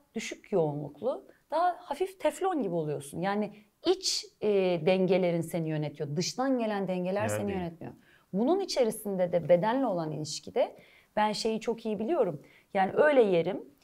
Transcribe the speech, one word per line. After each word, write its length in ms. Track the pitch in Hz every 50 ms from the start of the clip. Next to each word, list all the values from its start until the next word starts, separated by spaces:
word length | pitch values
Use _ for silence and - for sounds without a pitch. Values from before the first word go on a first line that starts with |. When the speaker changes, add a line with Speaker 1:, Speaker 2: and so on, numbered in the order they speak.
| _ _ -
Speaker 1:
düşük 380 | 226 - - - - _ - 214
yoğunluklu, 720 | 180 160 151 143 147 147 143 - - 214 247 311 370 - - - _ _ _
daha 260 | 285 320 349 359 349 -
hafif 400 | - - 277 - 370 370 - _
teflon 420 | - 302 302 - 359 381 370 294 220
gibi 120 | 185 170
oluyorsun. 460 | 170 156 151 143 139 139 - - 160
Yani 320 | 175 196 202 214 214 202 - - - _ _ _ -
iç, 400 | 330 381 370 - - - - - - _ _
e, 80 | - 214 208 196 185 180 175 165 151
dengelerin 540 | 185 185 190 185 175 185 185 185 175 170 170
seni 280 | 156 165 - 170 160 160
yönetiyor. 480 | 156 151 151 147 - - 156 143 147
Dıştan 420 | 175 170 - - - 262 269 262 247
gelen 300 | 226 214 208 202 196 180
dengeler 320 | 185 180 180 180 190 208
Speaker 2:
Evet, 100 | 214 208
Speaker 1:
seni 180 | 208 214 208 202
Speaker 2:
değil. 100 | 190 185
Speaker 1:
yönetmiyor. 360 | 180 165 165 - - 127 - - _ _ _ _ _ _ -
Bunun 280 | 190 233 277 359 403
içerisinde 720 | 381 349 - 302 247 220 214 - - 208 196 185 180 175 180
de 160 | 175 156 147
bedenle 380 | 175 175 190 214 240 269 269
olan 240 | 226 190 175 160 156 156
ilişkide 640 | 151 151 - - - - - - 233 311 392 - - - - - - _ _ -
ben 160 | 214 214 214 208
şeyi 280 | 208 - 226 220 220
çok 260 | - 240 220 226 -
iyi 120 | 220 214 190
biliyorum. 440 | 220 233 349 320 233 180 151 143 - - - - _ _ -
Yani 180 | 196 185 - -
öyle 260 | - 294 302 294 262 226
yerim, 420 | 196 180 165 165 170 214 311 - - - _